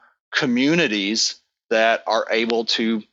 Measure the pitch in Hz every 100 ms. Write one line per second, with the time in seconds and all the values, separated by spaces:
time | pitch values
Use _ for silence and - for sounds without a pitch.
0 | _ _ _ - 139 120 139 170 143 104
1 | 98 110 - - _ _ _ 113 113 110
2 | - 110 - 113 113 117 110 - 113 113
3 | -